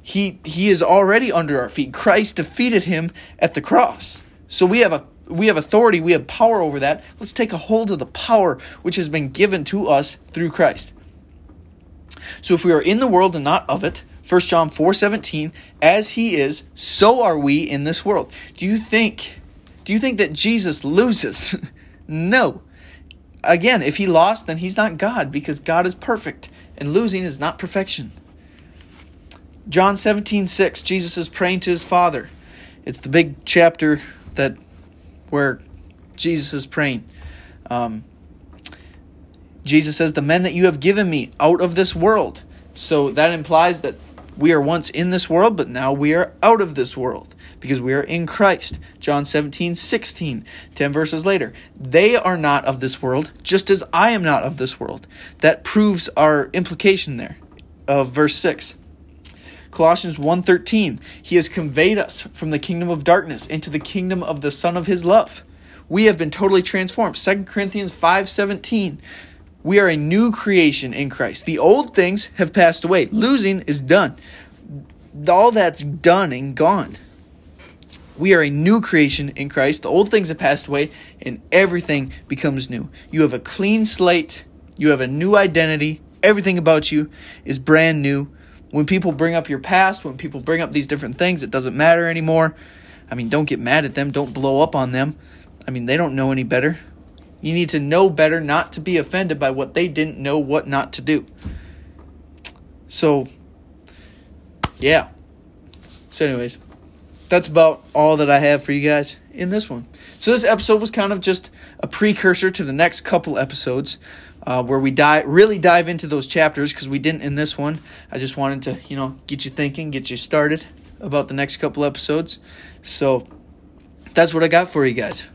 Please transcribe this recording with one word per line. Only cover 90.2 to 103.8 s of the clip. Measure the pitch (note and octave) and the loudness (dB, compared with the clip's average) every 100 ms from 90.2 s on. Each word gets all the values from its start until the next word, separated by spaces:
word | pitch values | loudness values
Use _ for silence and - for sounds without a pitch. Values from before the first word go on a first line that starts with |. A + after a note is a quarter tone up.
| D#3+ C#3+ | -12 -10
bring | C3+ E3 | -4 -4
up | D#3+ | -2
these | D3 C#3+ | -4 -4
different | D3 C3 C3 | -6 -6 -2
things, | F3+ F3 | -2 -2
it | D#3+ | -4
doesn't | C3+ C3 C3 | -4 -4 2
matter | D#3 E3+ E3+ | 4 4 2
anymore. | E3 D#3+ D#3+ D#3+ D#3+ - - - - - | -2 0 2 2 -2 -20 -20 -20 -20 -12
I | A#2+ | -8
mean, | A2+ | -2
don't | D3 D3+ | -2 -2
get | A#2+ | -4
mad | A#2+ D3+ C#3 | 0 0 0
at | C3+ | -4
them. | C#3+ | -4
Don't | C3+ C#3 | -4 -6
blow | B2+ C3+ C3+ | -4 0 2
up | C3+ C#3+ | 2 0
on | C3 | -2
them. | B2+ C#3 D#3 - - - - - | -2 -4 -6 -18 -20 -20 -14 -8
I | |
mean, | B2+ A#2+ | -6 -2
they | D3+ | 0
don't | E3 C3+ | 0 -2
know | C3+ | -2
any | C3 | -2
better. | B2 B2 C#3+ E3 - - - - - - | 0 0 0 -4 -12 -20 -20 -20 -20 -12
You | D3+ | -4
need | E3+ E3+ | -2 -2
to | D3+ | -2
know | C#3+ E3 F#3+ | 0 4 4
better | D#3 D#3 E3 | 4 2 2
not | D3 D#3 - | 0 -2 -2
to | - | -8
be | D#3 F3 | -2 -2
offended | C#3+ F3+ F#3 D3+ | -2 -4 -4 -2
by | C#3 | -2
what | C3 C3 | -2 -4
they | - F3 | -2 -2
didn't | D3 D#3 - | -2 -4 -4
know | C3+ D3+ | -4 -2
what | C3+ D3+ - | 0 -2 -2
not | C#3 - | -4 -4
to | - | -8
do. | B2+ D3+ - - - - - - - - - - - - - - - - - | -2 -2 -4 -16 -16 -14 -18 -20 -20 -20 -20 -20 -20 -20 -20 -20 -20 -20 -14
So, | - D#3+ C#3+ B2+ - - - - - | -2 2 2 -2 -14 -20 -20 -20 -20